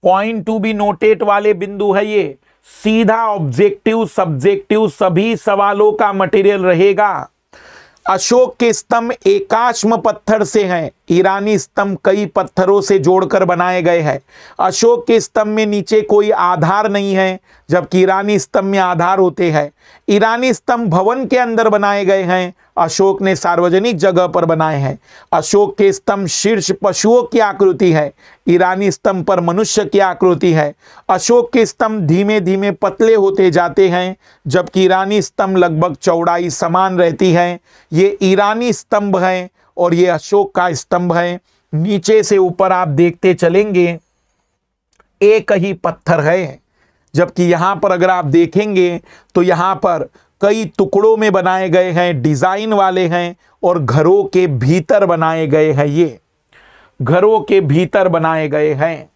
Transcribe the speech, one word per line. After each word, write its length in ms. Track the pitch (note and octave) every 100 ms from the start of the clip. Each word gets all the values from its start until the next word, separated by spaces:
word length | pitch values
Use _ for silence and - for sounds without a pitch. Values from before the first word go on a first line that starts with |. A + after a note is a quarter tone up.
| F3+
Point 400 | F#3+ G#3+ A3+ F3+
to 140 | A3
be 220 | G#3+ G#3
noted 400 | G3+ F#3 G#3+ G#3
वाले 320 | G#3 G3+ G#3
बिंदु 380 | G3 G3 G3+ G#3
है 140 | G3 G#3+
ये। 320 | G#3 D#3+ C3+ _ _ _ -
सीधा 420 | G#3+ A3 A3 A3+ A3+
ऑब्जेक्टिव, 800 | G3+ D3+ B2 G3+ G3+ - A3 G#3+
सब्जेक्टिव 840 | - F3+ C#3+ D3+ G3 - G#3 A3
सभी 460 | - F#3+ F3 A3 A3
सवालों 560 | - G3 G3+ G3+ G#3+
का 220 | G#3+ G#3+
मटेरियल 480 | F#3+ F#3 F#3+ G3 G3+
रहेगा। 680 | F#3 F3 G3 G3 G#3 E3 - _ _ - - - - _ -
अशोक 480 | F#3+ - A#3+ B3+ -
के 160 | A#3+
स्तंभ 400 | A3 - A#3 A#3 - G3
एकाश्म 720 | G3+ G3 A3+ A#3+ A#3 G#3+ A3+
पत्थर 460 | A#3 - - A3
से 200 | G3 A3
हैं। 280 | G3 F3+ D3+ _ _
ईरानी 460 | F3 F#3 G3 G3+ G#3
स्तंभ 400 | - - G3+ F#3+ -
कई 200 | G3 G#3
पत्थरों 560 | - F#3 - F#3 G3+
से 180 | G3 G3
जोड़कर 460 | D3 F#3 F#3 G3 F#3
बनाए 360 | F3 F3+ F3+
गए 180 | E3+ E3+
हैं। 200 | D3+ C3+ _ - - -
अशोक 480 | F#3+ F#3 A#3 A#3+ -
के 120 | A3+
स्तंभ 280 | - - G#3+
में 180 | G#3+ A3
नीचे 360 | G#3 - A3
कोई 300 | G#3 G#3 G#3
आधार 580 | - F3+ F3+ D#3+ G3 G#3+
नहीं 240 | G3+ G3
है, 260 | F#3+ F#3+ F#3 _ _ _
जबकि 300 | F3 E3 F#3
ईरानी 400 | F#3 F#3+ G3+ G#3
स्तंभ 240 | - -
में 160 | G3 G3
आधार 400 | F#3 F3 E3+ F#3+
होते 320 | F#3 C3+ F3+
हैं। 200 | D3+ D3 _ _ _ -
ईरानी 440 | G#3 A3 A#3 C4
स्तंभ 360 | A#3 - A#3+ A#3
भवन 360 | E3 F#3+ B3+ B3
के 120 | B3
अंदर 320 | A#3+ A3+ A3
बनाए 360 | G#3 G3+ G3+ F#3+
गए 180 | G3
हैं, 300 | F3+ F#3 F3+ - _ -
अशोक 440 | E3+ - G3 G3
ने 140 | F#3+ F#3+
सार्वजनिक 600 | F3 F3 F3 F3+ A3+ F#3+
जगह 300 | F#3+ F3 F3+
पर 180 | F3+ E3
बनाए 340 | D#3+ D#3+ D3
हैं। 200 | C3+ - _ - _
अशोक 440 | E3+ - G3+ G3+ G3+
के 160 | G3
स्तंभ 340 | G3 - G3+ F#3
शीर्ष 440 | - G3+ A3 - F#3+
पशुओं 400 | G3+ F3+ G#3 A#3+
की 160 | A#3 -
आकृति 520 | G#3 F#3+ G3 D#3+ F#3
है, 200 | D#3 D3 _ _ _ -
ईरानी 440 | F3 F3+ F#3 G3+
स्तंभ 340 | - G#3+ F#3+ D#3+
पर 140 | F#3
मनुष्य 460 | E3+ F3 A3 - G3+
की 140 | G3
आकृति 540 | F#3+ F3 F#3 E3 F3+
है। 220 | D#3+ D3 - _ - -
अशोक 420 | F#3 - A#3+ A#3+
के 140 | B3+ A3
स्तंभ 360 | - A3+ G#3+
धीमे 380 | D#3+ E3+ G3+ G#3+
धीमे 320 | F3+ F#3+ G3+
पतले 440 | G3 G3+ G3 A3+ A3
होते 360 | G3 G3 F#3+
जाते 380 | E3 F3 - F#3+
हैं, 260 | F3+ F3+ F#3+ _ _ -
जबकि 360 | D#3+ F3 F#3+ F#3
ईरानी 360 | F#3+ F#3+ G#3
स्तंभ 360 | - - G3 F#3+
लगभग 380 | F3+ D#3 F3 C#3+
चौड़ाई 540 | - E3+ E3+ F3 F3
समान 480 | C#3+ F3 F3+ F#3+ F3+
रहती 360 | E3+ D#3+ F#3
है। 260 | E3+ F3 F3 _ _ _
ये 240 | D#3 F#3+ G3+
ईरानी 520 | F#3+ G3 G3+ A3 A#3+
स्तंभ 440 | - - G#3 G3+ F#3+
है 320 | F#3 F#3 F3+ _ _ -
और 160 | F3
ये 140 | E3+ F3+
अशोक 480 | E3 - G3+ G3 -
का 180 | F3+
स्तंभ 400 | D3+ - F3+ F3+
है। 260 | E3+ F3 F3+ _ _ _
नीचे 500 | D3+ F3 G3+ F#3+ A3
से 140 | - G3+
ऊपर 340 | F#3 F3+ F#3+
आप 160 | F#3 F3+
देखते 460 | C#3 F3 E3+ F#3+
चलेंगे, 680 | F3 E3+ F3+ G#3 F3+ F3 E3+ _ _ _ _ _ _ _ _ _ _ _ _
एक 300 | G#3 A3 G#3
ही 220 | G3+ F#3+
पत्थर 480 | F#3 E3+ E3 - E3
है, 380 | D3 F3+ E3 C3 _ _ _ _ _ C#3+
जबकि 280 | F3 -
यहाँ 320 | F3 E3+ F3+ F#3+
पर 160 | G3
अगर 180 | F3+ F#3
आप 160 | F#3 D#3
देखेंगे 760 | D#3+ E3+ F#3 G#3+ F#3+ F3+ E3+ _ - _ -
तो 60 |
यहाँ 340 | F3+ E3+ F3+ F#3+
पर 340 | G3 E3 C3+ _ _ _
कई 240 | G3+ A3 G3+
टुकड़ों 520 | - F#3+ G3 A3 A3
में 140 | G#3+
बनाए 380 | F#3+ F#3 F#3 F#3+
गए 220 | F3+ F#3
हैं, 300 | E3+ F3 D#3
डिजाइन 520 | C3 D3 F3+ G3 A3
वाले 340 | G#3 F#3+ F#3 F3
हैं 280 | F3 F3 F3+ _ _
और 160 | F#3 F3
घरों 440 | B2+ B2+ D#3 G3
के 240 | G3 F3+ F3+
भीतर 580 | C3+ B2 F3 D#3+ G#3 G3
बनाए 420 | E3+ D#3+ E3 D#3+
गए 240 | D3+ D#3
हैं। 140 | C#3 D3
ये 340 | D3 E3 A2+ _ _ _ _ _ _ _ _
घरों 400 | B2 E3+ G#3 A3
के 200 | - G3
भीतर 460 | D#3+ D3 F3+ G#3 F#3
बनाए 400 | E3 D#3+ D#3+ D#3
गए 260 | D3+ D3+
हैं। 360 | C#3 D#3+ D#3 -